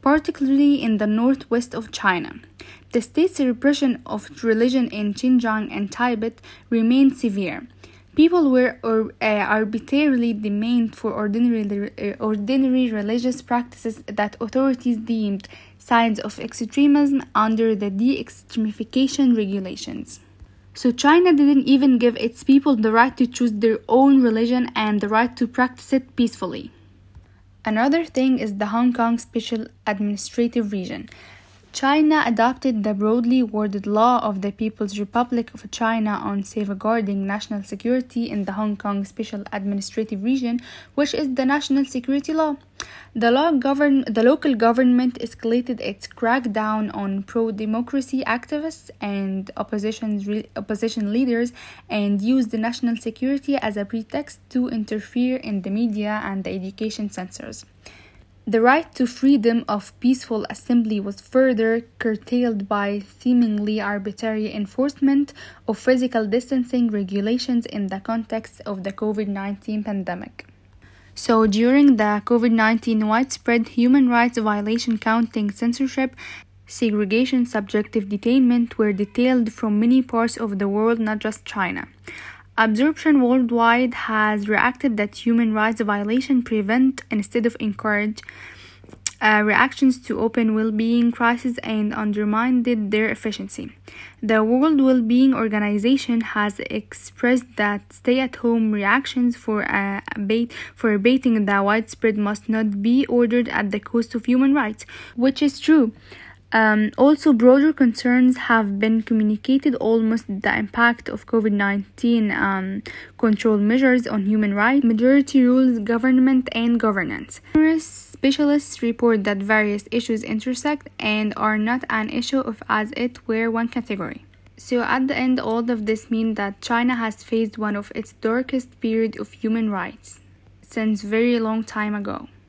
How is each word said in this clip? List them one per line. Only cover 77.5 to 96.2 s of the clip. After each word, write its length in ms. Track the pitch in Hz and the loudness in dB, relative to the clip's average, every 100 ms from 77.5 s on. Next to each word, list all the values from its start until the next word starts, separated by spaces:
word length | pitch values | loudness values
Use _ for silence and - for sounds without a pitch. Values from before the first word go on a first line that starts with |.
| 214 196 214 202 226 196 | -4 -2 -4 -2 -4 -4
detainment 720 | 202 226 262 247 240 233 - | -4 2 4 4 2 0 0
were 160 | 214 | 0
detailed 580 | 196 208 - 254 254 226 | 0 -4 0 2 2 0
from 260 | - 226 208 | -2 -2 2
many 240 | 233 262 | 4 4
parts 360 | 254 233 226 - | 2 0 0 -2
of 200 | 226 196 | -6 -2
the 120 | 202 | -2
world, 300 | 202 220 233 | 0 2 2
not 200 | 214 214 | -2 -2
just 240 | 220 214 | -6 -8
China. 460 | - 214 185 - - _ - - - - - - | -10 -6 -4 -6 -12 _ -20 -18 -18 -20 -10 0
Absorption 600 | 220 214 285 302 320 285 | 2 4 2 2 4 4
worldwide 720 | 240 262 240 233 233 233 254 | 6 4 2 2 4 4 0
has 560 | 240 - 220 214 214 202 | -2 -4 0 0 0 0
reacted 480 | 208 247 262 277 208 | 0 0 0 -2 -2
that 180 | 208 - - | -4 -4 0
human 260 | 233 226 | 2 2
rights 260 | 214 220 220 | 0 -2 -2
violation 600 | 214 202 202 240 262 262 | -2 -2 0 -2 2 0
prevent 640 | 240 220 196 240 262 262 - | 2 -2 0 2 2 0 -6
instead 340 | 220 202 240 233 | -6 -2 -2 -2
of 100 | - | -2
encourage, 640 | 214 202 214 208 214 214 - - - - - - - - - - | -6 -4 -2 -2 -2 -6 -14 -20 -20 -20 -20 -20 -20 -12 -12 0
uh, 220 | 214 214 208 | 2 4 4
reactions 560 | 202 262 - 269 254 | 2 2 2 0 0
to 180 | - - | -6 -4
open 360 | 226 233 220 214 | -2 0 0 0
well-being 560 | 220 214 226 240 233 | -2 -2 0 2 2
crisis 480 | 233 233 240 254 240 | 2 0 0 -4 -6
and 340 | - 220 208 | -4 -2 -2
undermined 720 | 220 214 208 208 214 247 254 233 | -2 -4 -2 0 0 2 2 2
their 440 | 233 202 214 220 | -2 0 0 0
efficiency. 680 | 220 220 208 196 - - - - - - - | -2 -6 -6 -10 -10 -12 -16 -20 -20 -20 -10
The 200 | 214 220 | 0 2
World 380 | 220 247 302 294 | 4 4 4 4
Well-being 540 | 262 254 220 247 269 254 | 4 4 4 4 4 4
Organization 840 | 226 214 208 208 226 269 - 233 | 0 0 0 0 2 2 2 -2